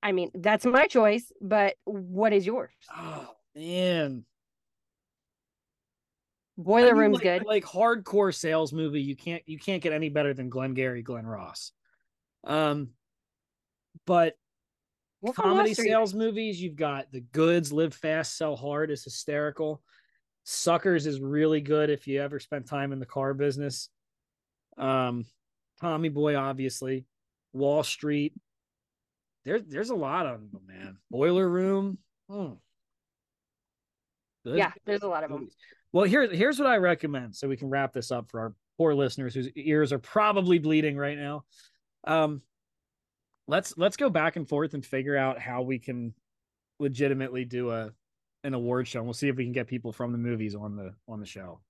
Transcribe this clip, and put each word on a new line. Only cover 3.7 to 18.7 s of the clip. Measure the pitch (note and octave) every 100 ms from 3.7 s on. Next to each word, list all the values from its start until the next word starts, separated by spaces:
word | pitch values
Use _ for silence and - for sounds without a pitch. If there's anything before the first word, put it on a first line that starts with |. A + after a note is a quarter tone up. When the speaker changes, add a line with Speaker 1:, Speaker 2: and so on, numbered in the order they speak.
| F3+ F#3 E3+ D3 B2+ A#2 _ _ _ _ _ _ _ _ _ _ _ _ _ _ _ _ _ _ _ _ _ _ -
Speaker 1:
Boiler | E3+ A3 B3
Speaker 2:
I |
mean, | A3+
Speaker 1:
Room's | G#3+ G#3
Speaker 2:
like, |
Speaker 1:
good. | F#3 F3+ G#3
Speaker 2:
like, | G#3+
hardcore | - F3+ A3+ A#3 F#3+ G3+ G3
sales | E3 E3 D#3+ D#3
movie, | D#3 D#3+ D3
you | C#3
can't, | C3+ - E3+ -
you | D#3
can't | - F#3+
get | E3+
any | D#3 D#3
better | D3 C#3+
than | C3+ B2+
Glengarry | B2 C3 B2+ C3 B2
Glen | A#2 A#2+ A2+
Ross. | G#2+ F2 - - _ _ _ _ _ _ _
Um, | - D3+ D#3 D3 C3+ _ _ _ _ _ _ _ _ _ _ - -
but | F3 E3 - _ _ _ _ _ _ _ _
Speaker 1:
Wolf | G#3 B3+
of |
Wall | G#4+
Speaker 2:
comedy | F#4+ G#4
Speaker 1:
Street. | A3 A3+
Speaker 2:
sales | A3 A3
movies, | G3 A3 G#3 A3 F#3
you've | F3+ D3
got | D#3 C#3 C3+
The | C3
Goods, | A#2+ C#3+ D#3+ F3 D3+
Live | D3 E3
Fast, | - D#3 D#3 D#3+ -
Sell | D#3 C3+
Hard | C#3